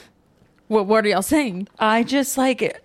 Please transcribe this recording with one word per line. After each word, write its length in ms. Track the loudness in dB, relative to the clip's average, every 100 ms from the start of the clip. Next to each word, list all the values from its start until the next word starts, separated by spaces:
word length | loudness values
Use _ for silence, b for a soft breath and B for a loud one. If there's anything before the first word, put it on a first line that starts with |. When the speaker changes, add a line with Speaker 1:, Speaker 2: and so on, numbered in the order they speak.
| B _ _ _ _ _ -2
Speaker 1:
"What, 180 | 0 2
what 180 | 2
are 60 | 2
y'all 140 | 0
saying?" 440 | 0 0 0 -6 -10 -2
Speaker 2:
I 240 | 0 2
just, 340 | 2 0 -2 0
like, 420 | 0 0 -4 -6